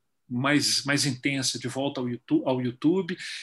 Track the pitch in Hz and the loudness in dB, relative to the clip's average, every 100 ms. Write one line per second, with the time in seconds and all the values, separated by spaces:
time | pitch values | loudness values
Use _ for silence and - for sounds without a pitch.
0 | _ _ _ 123 135 147 - - - 143 | _ _ _ -2 2 2 2 0 0 0
1 | 143 131 139 139 123 120 123 135 139 139 | 0 -2 -2 -2 -2 -4 -4 -2 -2 -2
2 | 123 120 - 156 151 127 127 120 151 185 | -4 -4 0 2 2 0 0 2 2 4
3 | 175 180 - - | 0 -6 -8 -12